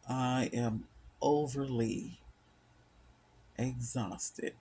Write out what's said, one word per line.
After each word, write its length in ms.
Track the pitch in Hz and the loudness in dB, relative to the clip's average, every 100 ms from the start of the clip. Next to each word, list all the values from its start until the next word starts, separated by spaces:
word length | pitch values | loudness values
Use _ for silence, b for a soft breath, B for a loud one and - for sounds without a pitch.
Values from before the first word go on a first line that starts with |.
| - | -4
I 400 | 131 127 127 123 | 0 2 2 2
am 320 | 120 120 110 - - - - | 2 0 0 -6 -18 -20 -2
overly 960 | 139 147 147 135 139 123 113 - 170 175 - - - - _ - - - - - _ - - - | 4 4 2 -2 0 2 2 0 -4 -12 -18 -20 -20 -20 _ -20 -20 -20 -20 -20 _ -20 -18 -4
exhausted. 960 | 127 123 120 131 101 92 - - - - | -2 -2 -4 -2 -4 -4 -6 -4 -6 -6